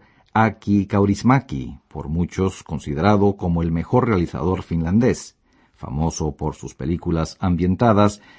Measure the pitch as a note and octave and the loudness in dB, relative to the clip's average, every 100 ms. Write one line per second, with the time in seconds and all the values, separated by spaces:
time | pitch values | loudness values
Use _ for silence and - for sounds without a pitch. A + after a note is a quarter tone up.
0 | - _ _ A2 A2 G#2 - G2+ F#2+ G2+ | -8 _ _ 0 2 0 0 0 2 2
1 | G2+ G2+ A#2 C3+ - C#2 B1 C#2 _ D2+ | 2 2 2 2 2 -8 -10 -14 _ -14
2 | C#2 D#2+ E2+ - F#2+ - - D2+ D2+ C#2+ | -6 -2 -2 0 -2 -2 -10 -10 -6 0
3 | F#2+ G#2 G2+ G2+ F2+ E2+ E2+ E2 E2 B2 | 2 4 2 0 -2 0 0 -2 0 0
4 | A#2 G2 E2 - D#2+ F#2 - E2+ E2 G2 | 2 0 0 -2 -2 -4 -4 -4 0 2
5 | A#2+ E2+ - _ _ _ _ _ - C2+ | 2 0 -6 _ _ _ _ _ -10 -4
6 | D#2+ - D#2 C#2+ D#2 C#2+ C#2 - C2+ E2+ | -4 -2 -6 -4 -8 -8 -14 -10 -6 -4
7 | F2 E2 D#2+ - F#2+ F2 F2+ F#2 B2 G#2 | -2 -2 -4 -4 -2 0 0 2 2 4
8 | G#2 G#2 - | 4 0 -14